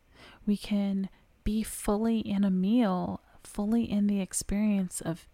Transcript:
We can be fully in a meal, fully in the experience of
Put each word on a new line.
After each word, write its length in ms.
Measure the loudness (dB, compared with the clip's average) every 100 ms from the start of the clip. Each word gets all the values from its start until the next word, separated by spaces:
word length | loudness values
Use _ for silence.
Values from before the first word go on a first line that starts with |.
| _ -20 -20 -8 -2
We 100 | -2
can 520 | 0 -2 0 -2 -4 -8 _ _
be 180 | -4 -2
fully 560 | -4 -4 -2 0 2 0
in 240 | 0 0
a 60 | 2
meal, 720 | 2 4 4 4 2 -2 -8 -12 -20
fully 480 | -12 -6 0 0 2
in 160 | 2 2
the 140 | 0
experience 800 | -2 -6 -4 0 2 2 0 -4
of 260 | -6 -6 -2